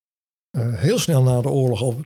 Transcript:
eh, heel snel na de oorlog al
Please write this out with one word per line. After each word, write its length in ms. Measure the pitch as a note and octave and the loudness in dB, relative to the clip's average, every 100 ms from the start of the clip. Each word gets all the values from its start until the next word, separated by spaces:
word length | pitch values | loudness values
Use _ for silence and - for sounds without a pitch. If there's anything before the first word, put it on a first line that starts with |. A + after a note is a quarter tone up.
| _ _ _ _ _ | _ _ _ _ _
eh, 240 | - A#2 | -4 -4
heel 240 | A2 D3+ A3+ | 0 0 0
snel 240 | E3 C#3+ | 0 2
na 180 | B2+ B2 | 2 2
de 80 | C3 | 0
oorlog 320 | C#3 B2+ G#2+ | 0 0 0
al 180 | B2+ A#2+ | -2 -4